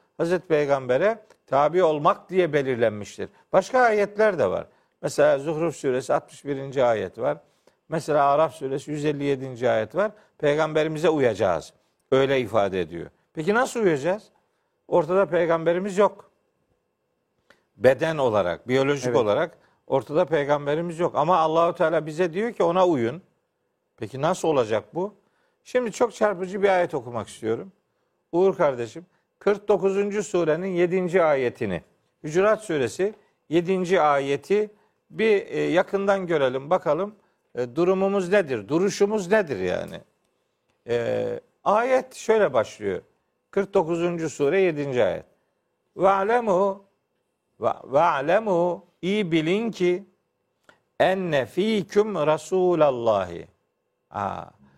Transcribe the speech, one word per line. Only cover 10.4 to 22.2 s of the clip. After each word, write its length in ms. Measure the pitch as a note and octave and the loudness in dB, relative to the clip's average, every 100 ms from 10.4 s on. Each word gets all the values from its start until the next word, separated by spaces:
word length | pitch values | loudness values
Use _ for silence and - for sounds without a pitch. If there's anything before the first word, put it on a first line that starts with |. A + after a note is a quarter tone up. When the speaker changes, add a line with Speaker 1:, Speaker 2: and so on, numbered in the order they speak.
| D3 D3 D#3 D#3 D#3 D#3 E3+ | 0 2 0 0 -2 0 2
Speaker 1:
uyacağız. 640 | D#3 B2 G2 G2+ E2 - _ _ _ _ | 4 2 2 0 0 -4 _ _ _ _
Öyle 280 | C3 C3+ C3+ | 2 2 0
ifade 420 | A2+ A2 G2+ F#2 | 0 0 0 -2
ediyor. 280 | E2 E2 D2 _ _ | -4 -8 -14 _ _
Peki 200 | - D#3 | -6 -2
nasıl 260 | G#3+ C4 A#3+ | 0 0 0
uyacağız? 400 | G3+ D3 D3+ G#3 - _ _ _ _ _ - | 0 0 -2 -4 -8 _ _ _ _ _ -2
Ortada 380 | F3 D3+ F#3 F3+ | 0 2 0 2
peygamberimiz 720 | E3+ E3+ E3 E3 F3 G3+ F#3 | 0 0 0 0 -2 -2 2
yok. 340 | G3 - - _ _ _ _ _ _ _ _ _ _ _ _ _ _ _ | 2 0 -18 _ _ _ _ _ _ _ _ _ _ _ _ _ _ _
Beden 400 | A#2 C3 D#3+ D#3 | 4 4 0 0
olarak, 500 | B2+ G#2 F2 E2 A2+ | 2 2 0 -4 0
biyolojik 400 | C3 C3+ C#3+ B2 | 0 2 0 0
Speaker 2:
Evet. 100 | C3+ | 2
Speaker 1:
olarak 400 | G#2+ A2+ E3 - _ _ _ | 2 0 -2 -8 _ _ _
ortada 380 | C3+ A#2 D3+ F3+ | -2 0 -2 0
peygamberimiz 720 | D#3 C#3 D3 C#3+ D3+ F3 D#3+ | 0 0 -2 0 -4 -4 -4
yok. 160 | E3+ A#2+ | -2 0
Ama 220 | D#3 F3+ | 2 2
Allahu 380 | D#3+ E3 E3+ F3 | 2 2 0 0
Teala 300 | E3 D#3+ D#3 | 0 0 -4
bize 280 | D#3 | -4